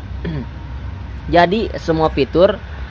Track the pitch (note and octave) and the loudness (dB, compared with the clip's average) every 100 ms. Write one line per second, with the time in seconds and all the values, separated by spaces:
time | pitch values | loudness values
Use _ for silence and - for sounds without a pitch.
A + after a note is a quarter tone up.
0 | - - E3 D3+ A#2 - - - - - | -10 -8 -6 -6 -6 -10 -10 -10 -10 -10
1 | - - - D#3+ F3 G#3+ G#3 - - D#3+ | -10 -10 2 4 6 4 0 -4 -2 2
2 | D#3 D3+ C3+ D#3 F#3+ G3 - - - | 2 2 2 6 4 4 -6 -10 -10